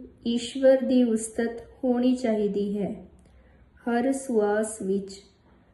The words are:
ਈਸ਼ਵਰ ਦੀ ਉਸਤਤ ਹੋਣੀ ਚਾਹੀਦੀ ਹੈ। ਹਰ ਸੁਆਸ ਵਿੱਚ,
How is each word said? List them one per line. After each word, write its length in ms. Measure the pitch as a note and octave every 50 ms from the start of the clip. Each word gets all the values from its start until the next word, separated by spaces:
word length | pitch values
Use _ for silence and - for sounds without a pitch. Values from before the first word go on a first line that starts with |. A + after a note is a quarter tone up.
| - - - - -
ਈਸ਼ਵਰ 500 | A#3 A#3 A#3+ - - - C4+ C4+ C4 C4+
ਦੀ 260 | C4 A#3+ A3+ B3+ B3+ B3
ਉਸਤਤ 580 | A#3 A3 A3+ - - - - A#3 A#3 - - - - - - -
ਹੋਣੀ 300 | B3+ B3 A#3+ B3 B3+ B3+
ਚਾਹੀਦੀ 640 | B3 - A3+ G#3+ G#3+ G#3 G3+ F#3+ G3+ G3+ G#3 G3+ G#3
ਹੈ। 280 | G3 - A3 F3 - - - - - _ _ - - _ _ _ - _ _ - - A#3+
ਹਰ 240 | A#3 A#3+ A#3+ C4+ C4+
ਸੁਆਸ 680 | C4+ - - A#3+ G#3+ G#3 G#3 G#3 G#3+ A3 G#3+ - - G3+
ਵਿੱਚ, 400 | F#3+ G3 G3+ F#3+ - - - - - _ _ _ _ _ _ _ _